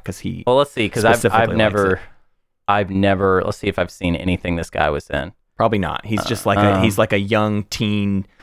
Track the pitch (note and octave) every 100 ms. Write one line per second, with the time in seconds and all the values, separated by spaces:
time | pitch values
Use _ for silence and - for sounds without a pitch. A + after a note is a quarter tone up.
0 | - - F#2+ F2 B2 C3+ C#3+ B2 G#2 A#2
1 | A2 A#2 A#2 A2 A2+ G#2 G#2+ G2+ F#2+ F#2
2 | - - _ _ _ _ - G#2 F#2+ F#2+
3 | G2 F#2+ G2 F#2 - - G2+ F#2 F2 -
4 | F2+ F2 F#2 F2 F2+ E2+ E2 - D2+ D2
5 | - C#2+ E2 - _ - A2+ G#2+ E2 C2+
6 | - G#2+ - A2 - G2+ G#2 F#2+ A2 G#2+
7 | A2 G2+ G2+ G#2+ G#2+ G#2 - - G#2+ G#2
8 | G2+ G2 - _